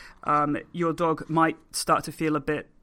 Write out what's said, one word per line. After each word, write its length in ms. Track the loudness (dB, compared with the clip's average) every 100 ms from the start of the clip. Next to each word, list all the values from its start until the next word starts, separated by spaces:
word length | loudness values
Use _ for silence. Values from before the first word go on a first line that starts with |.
| -20 -8
um, 320 | 0 2 2 -2 -6
your 200 | -4 -2
dog 360 | 0 -2 -2 -2
might 280 | 2 2 0 _
start 320 | -6 0 0
to 80 | -2
feel 220 | -4 0
a 60 | 0
bit 280 | -2 -6 -8 _